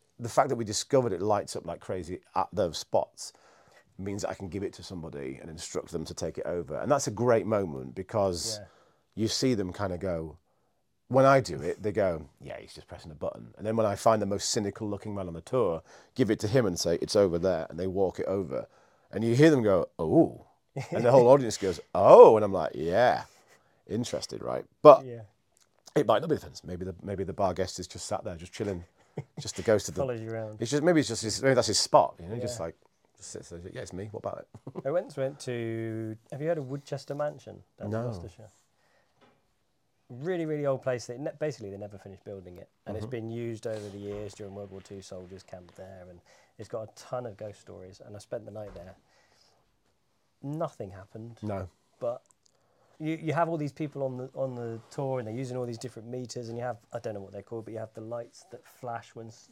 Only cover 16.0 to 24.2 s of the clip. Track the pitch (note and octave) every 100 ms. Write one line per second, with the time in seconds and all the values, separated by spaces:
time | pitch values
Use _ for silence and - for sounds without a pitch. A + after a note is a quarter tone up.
16 | - - A#2 G#2+ G#2+ B2+ G#2+ E2+ E2+ E2+
17 | D#2 G#2+ G2 E2+ F#2 E2 D#2 D#2+ F#2+ F#2
18 | F#2 - - G2+ E2 B1+ - _ _ _
19 | _ - A2+ A#2+ D#3 C#3 G#2+ F#2 - -
20 | E2 C#3 C#3 - - _ _ C#3 - -
21 | A#2 C3 A#2+ C#3 A#2 - F#2+ E2 - F2+
22 | G#2+ G3+ G3+ A2 G#2 F#2 D#2 C2 D#2+ F#2+
23 | A#2+ B1+ - - _ _ _ _ - G#2+
24 | A#2+ -